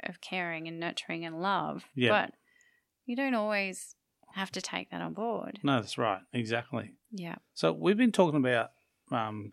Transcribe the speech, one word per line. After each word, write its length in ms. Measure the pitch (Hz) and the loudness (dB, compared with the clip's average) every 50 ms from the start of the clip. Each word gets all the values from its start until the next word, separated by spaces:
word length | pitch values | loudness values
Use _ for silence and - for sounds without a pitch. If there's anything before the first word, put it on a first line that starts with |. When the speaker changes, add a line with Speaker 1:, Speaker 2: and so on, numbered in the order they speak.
| - | -10
Speaker 1:
of 180 | - 180 - | -10 -10 -10
caring 480 | - - - 185 180 170 165 160 160 165 | -10 -8 -6 -4 -4 -4 -6 -6 -8 -8
and 100 | 165 165 | -8 -6
nurturing 460 | 165 170 - - - - 170 165 170 | -6 -4 -4 -6 -6 -6 -6 -6 -6
and 160 | 165 165 160 | -6 -6 -4
love. 420 | 180 196 196 180 156 151 147 175 - - _ | -2 0 0 0 0 -2 -4 -6 -10 -8 _
Speaker 2:
Yeah. 160 | 135 123 117 208 208 - - | 2 4 6 6 4 4 0
Speaker 1:
But 80 | - _ _ _ _ _ _ _ _ _ _ _ _ _ _ | -4 _ _ _ _ _ _ _ _ _ _ _ _ _ _
you 120 | - 240 240 | -6 -4 -2
don't 160 | 277 269 254 | 0 0 2
always 640 | 226 208 214 214 202 196 196 185 - - - - _ _ _ _ _ _ - - | 2 2 2 0 0 0 -2 -4 -8 -12 -16 -18 _ _ _ _ _ _ -12 -8
have 140 | 190 190 185 | -6 -6 -6
to 100 | - - | -6 -8
take 300 | 185 - - 180 180 - | -8 -6 -6 -8 -8 -8
that 100 | - 175 | -8 -8
on 120 | 170 165 160 | -8 -8 -6
board. 460 | 175 214 233 226 190 - 82 - - | -6 -4 -4 -4 -4 -6 -8 -10 -4
Speaker 2:
No, 200 | - 143 139 123 | 0 2 2 2
that's 160 | 104 113 - - | 2 -2 -2 0
right. 240 | 123 110 98 92 - _ | 0 2 0 0 -4 _
Exactly. 600 | - 127 117 107 117 117 120 - - 117 104 - - _ _ _ | -4 -4 -2 0 -2 -2 -2 -2 -4 -6 -6 -6 -12 _ _ _
Speaker 1:
Yeah. 240 | 220 196 175 170 - - - _ _ | -12 -10 -8 -10 -10 -12 -14 _ _
Speaker 2:
So 200 | - - 165 160 | 0 2 2 2
we've 240 | 156 165 175 208 208 | 4 4 4 6 6
been 160 | 254 240 202 | 6 6 6
talking 260 | - 190 170 147 151 | 6 6 6 6 4
about, 320 | 131 127 123 117 113 - - _ _ _ _ _ _ _ | 4 4 4 2 2 0 -6 _ _ _ _ _ _ _
um, 400 | 127 120 110 110 107 104 104 107 | -2 -2 -2 -2 -4 -8 -10 -10